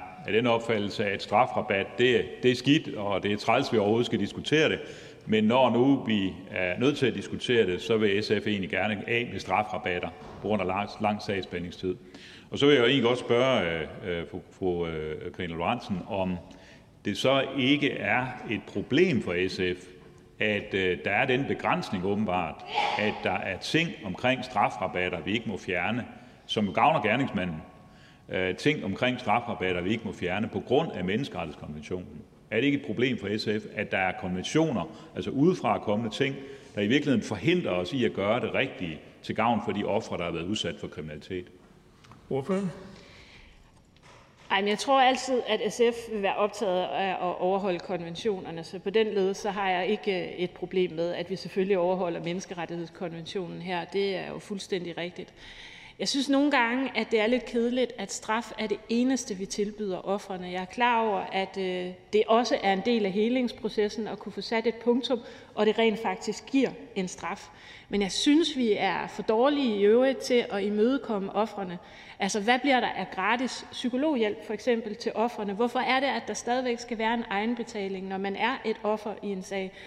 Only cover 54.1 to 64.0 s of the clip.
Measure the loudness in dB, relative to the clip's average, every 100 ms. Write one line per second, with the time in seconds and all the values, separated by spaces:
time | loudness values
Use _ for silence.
54.1 | -2 -6 -10 -8 -8 -4 -4 -4 -6 -8
55.1 | -8 -16 -16 -20 -18 -18 -18 -18 -6 -2
56.1 | 0 2 4 4 4 2 0 -2 -2 0
57.1 | 2 4 2 0 0 0 2 0 -2 -8
58.1 | -8 -2 -2 -2 -6 -4 -4 0 2 2
59.1 | 0 -2 -8 -6 -2 -4 -2 -4 -4 -2
60.1 | -4 -4 -10 -6 -6 -6 2 4 4 4
61.1 | 0 0 -2 -2 -2 -2 -2 -4 -10 0
62.1 | 2 6 6 4 2 2 2 2 2 2
63.1 | 2 2 2 0 -2 -4 0 0 -2